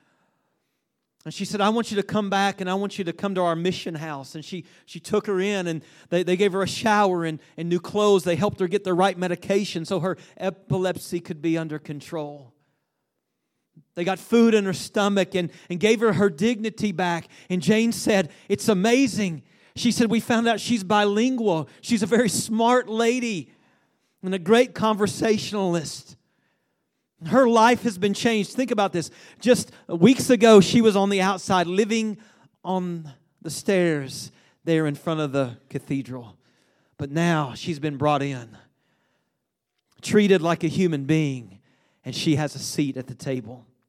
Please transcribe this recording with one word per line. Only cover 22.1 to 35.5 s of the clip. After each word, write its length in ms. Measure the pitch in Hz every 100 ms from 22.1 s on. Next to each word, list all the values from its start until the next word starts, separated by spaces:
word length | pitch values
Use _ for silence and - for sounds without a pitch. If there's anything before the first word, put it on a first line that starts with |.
| 233 233
smart 600 | - - 220 226 247 214
lady 640 | 220 233 254 233 180 123 _ _ _ _ _ _ _
and 100 | 185
a 60 | 190
great 360 | 165 233 254
conversationalist." 1400 | - 220 202 208 - 226 220 - 208 185 170 143 - - - _ _ _ _ _ _ _ _ _ _ 165
Her 200 | 247 240
life 360 | 226 226 240
has 120 | 240 180
been 160 | 202
changed. 380 | 202 233 220 190
Think 200 | - 262
about 220 | 214 196
this. 180 | 175 - - - -
Just 300 | 247 240 - - -
weeks 400 | 170 208 262 -
ago, 320 | 240 226 208
she 220 | 170 240
was 140 | 220 196
on 120 | 196
the 140 | 196
outside, 440 | 185 190 - 185 170
living 520 | 185 214 226 220 196 - _ _ _
on 480 | 175 185 180 170 151 131 _ _
the 80 | 160
stairs 840 | - - 190 175 147 135 - - - _ _
there 220 | 165 160 151
in 80 |
front 260 | 143 170 156
of 120 | 147
the 240 | 139 127